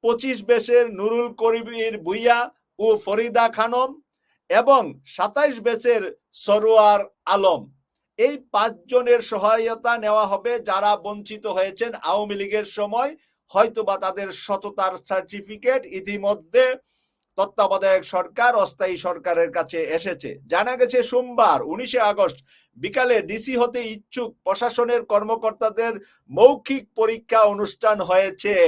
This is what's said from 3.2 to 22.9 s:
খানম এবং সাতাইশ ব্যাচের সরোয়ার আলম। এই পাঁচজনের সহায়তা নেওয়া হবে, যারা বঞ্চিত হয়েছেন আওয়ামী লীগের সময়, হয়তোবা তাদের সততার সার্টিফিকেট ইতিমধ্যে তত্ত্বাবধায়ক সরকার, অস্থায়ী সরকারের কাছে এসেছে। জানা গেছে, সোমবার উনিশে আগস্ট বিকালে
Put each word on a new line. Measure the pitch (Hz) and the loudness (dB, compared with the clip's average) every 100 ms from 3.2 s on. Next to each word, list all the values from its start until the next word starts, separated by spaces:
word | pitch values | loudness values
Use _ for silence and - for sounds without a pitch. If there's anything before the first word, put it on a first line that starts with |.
| 240 233 233 226 | 0 2 2 2
খানম | 226 247 262 277 _ _ _ _ _ | -2 0 -2 -6 _ _ _ _ _
এবং | 196 233 269 180 135 _ | 0 4 4 2 -8 _
সাতাইশ | - 180 - 294 240 220 | -4 -2 0 0 0 -2
ব্যাচের | 226 233 233 190 - _ - | -2 0 0 0 -12 _ -12
সরোয়ার | - 208 214 220 208 208 196 _ - | 0 2 6 6 8 6 0 _ -2
আলম। | 196 190 160 - _ _ _ _ - | 2 2 2 -4 _ _ _ _ -2
এই | 247 285 _ | -2 -2 _
পাঁচজনের | 208 220 214 _ 247 240 240 233 | 0 0 -4 _ 0 4 2 2
সহায়তা | 214 208 226 226 226 240 233 | -2 2 2 0 -4 -4 -2
নেওয়া | 214 214 208 | 0 0 0
হবে, | 196 220 240 220 | -2 -4 -4 -2
যারা | 190 202 208 | 0 0 0
বঞ্চিত | 202 208 202 214 214 185 | -4 -12 -14 -12 -6 -2
হয়েছেন | 196 190 233 220 156 | -4 -4 -8 -6 -4
আওয়ামী | 196 208 202 | -2 -2 -6
লীগের | 202 214 202 - | -4 -6 -6 -6
সময়, | 208 226 277 320 _ _ _ | -4 -2 -4 -6 _ _ _
হয়তোবা | 190 226 220 214 190 | 0 0 0 -4 -2
তাদের | 190 185 196 - | -4 -4 -8 -10
সততার | - 196 202 202 190 185 - | -6 -6 -6 -4 -4 -4 -6
সার্টিফিকেট | 190 185 202 196 214 240 262 - 190 | -6 -6 -14 -14 -6 -2 -2 -4 -12
ইতিমধ্যে | 190 208 202 208 _ 240 254 254 _ _ _ _ _ - | -8 -6 -4 -4 _ 2 2 -2 _ _ _ _ _ -4
তত্ত্বাবধায়ক | 196 - 196 190 190 190 - | -4 0 0 2 2 0 0
সরকার, | 185 180 - 240 233 | -6 -6 0 2 2
অস্থায়ী | 185 - 190 175 180 | 0 -2 -4 -4 -6
সরকারের | 170 175 170 170 170 | -6 -2 0 0 -2
কাছে | 160 170 151 160 | -6 -6 -4 -4
এসেছে। | 190 170 139 - - | -4 -8 -10 -14 -2
জানা | 170 220 247 | 0 0 0
গেছে, | 247 247 240 | 0 2 0
সোমবার | 254 247 247 214 143 123 | -2 -2 2 4 4 0
উনিশে | 185 247 254 208 | -8 -4 0 0
আগস্ট | 202 190 139 _ _ _ _ | 2 0 -2 _ _ _ _
বিকালে | 175 | -6